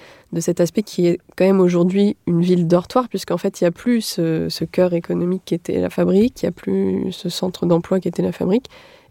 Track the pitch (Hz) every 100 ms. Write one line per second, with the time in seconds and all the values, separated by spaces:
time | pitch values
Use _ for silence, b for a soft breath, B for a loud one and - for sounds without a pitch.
0 | B B B 170 165 170 175 - 208 -
1 | 175 170 _ - 190 196 180 175 180 190
2 | 202 - - 170 175 180 165 175 180 254
3 | 240 196 - 175 196 - 175 170 - 233
4 | - - 165 160 165 - 170 - 185 170
5 | - 175 175 185 - 170 - 180 180 -
6 | 175 190 240 - - 180 - 190 190 196
7 | 190 180 180 - 185 - 175 170 - 190
8 | 180 170 185 175 175 226 - b b b
9 | b